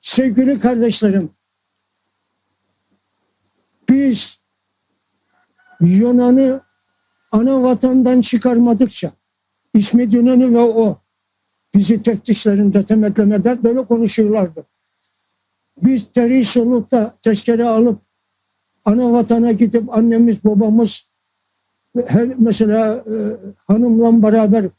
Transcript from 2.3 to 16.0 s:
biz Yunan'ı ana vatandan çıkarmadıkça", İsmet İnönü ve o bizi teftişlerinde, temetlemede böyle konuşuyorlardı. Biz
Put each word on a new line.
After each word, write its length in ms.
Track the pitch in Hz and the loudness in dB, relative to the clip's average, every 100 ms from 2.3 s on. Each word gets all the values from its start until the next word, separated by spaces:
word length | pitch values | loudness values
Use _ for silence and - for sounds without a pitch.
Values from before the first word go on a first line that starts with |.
| _ _ _ _ _ _ _ _ _ _ _ _ _ _ _ - | _ _ _ _ _ _ _ _ _ _ _ _ _ _ _ -2
biz 540 | 262 277 226 - - _ _ _ _ _ _ _ _ _ _ _ _ _ _ | 0 2 -2 -6 -16 _ _ _ _ _ _ _ _ _ _ _ _ _ _
Yunan'ı 800 | 170 185 240 247 247 254 269 269 _ _ _ _ _ _ _ | 0 2 2 2 2 2 2 -2 _ _ _ _ _ _ _
ana 300 | 214 240 269 | -2 0 0
vatandan 580 | 254 254 254 254 247 254 | 0 0 0 0 2 2
çıkarmadıkça", 920 | 220 240 247 233 240 220 247 - 165 - _ _ _ _ _ | 0 -2 0 0 2 2 -2 -4 -12 -14 _ _ _ _ _
İsmet 400 | 214 202 233 240 | -2 0 0 2
İnönü 400 | 233 240 254 254 | 2 2 2 2
ve 40 | 233 | 2
o 400 | 233 226 220 165 _ _ _ _ _ _ _ | 2 2 -2 -2 _ _ _ _ _ _ _
bizi 280 | 196 185 220 | -2 2 0
teftişlerinde, 840 | 226 208 - 214 220 202 208 196 | 0 -4 -2 -2 0 0 2 0
temetlemede 760 | 196 220 208 208 202 208 190 247 | 0 0 0 0 0 2 0 0
böyle 220 | 226 247 | -2 -2
konuşuyorlardı. 840 | 254 233 226 - 214 214 180 160 151 _ _ _ _ _ _ _ _ _ _ _ | -2 -2 -2 0 0 0 -4 -6 -20 _ _ _ _ _ _ _ _ _ _ _
Biz 300 | 202 262 | -2 -2